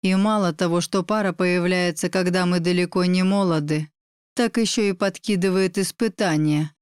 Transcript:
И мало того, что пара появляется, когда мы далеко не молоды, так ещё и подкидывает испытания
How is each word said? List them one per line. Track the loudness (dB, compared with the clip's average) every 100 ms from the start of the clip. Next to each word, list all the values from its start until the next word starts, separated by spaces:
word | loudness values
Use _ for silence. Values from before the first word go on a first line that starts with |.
И | 0 2
мало | 2 2 0
того, | 0 0 0
что | 0 -4
пара | -2 -2 -2
появляется, | 0 0 0 0 0 0 -2 -2
когда | 0 0 0 0
мы | 0
далеко | 0 0 0 0 0
не | 2
молоды, | 2 2 2 0 0 -4 -4 _ _ _ _ -2
так | -2 0
ещё | 0 0
и | 0
подкидывает | 0 -2 -4 -4 0 2 2 0 -2
испытания | -4 -2 -4 -2 0 2 2 0 -2 _